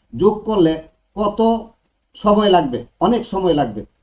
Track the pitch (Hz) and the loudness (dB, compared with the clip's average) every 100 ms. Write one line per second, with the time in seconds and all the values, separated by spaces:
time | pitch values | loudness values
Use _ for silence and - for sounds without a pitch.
0 | _ 113 196 214 220 208 160 160 - _ | _ 0 0 0 -2 0 2 0 -8 _
1 | _ 202 208 208 226 226 226 _ _ _ | _ -6 -4 0 0 -2 -6 _ _ _
2 | _ - 208 208 208 175 139 120 - - | _ -4 0 2 4 2 2 -6 -10 -4
3 | 165 - - 196 180 147 123 107 - _ | 0 0 -2 -2 0 0 -2 -6 -16 _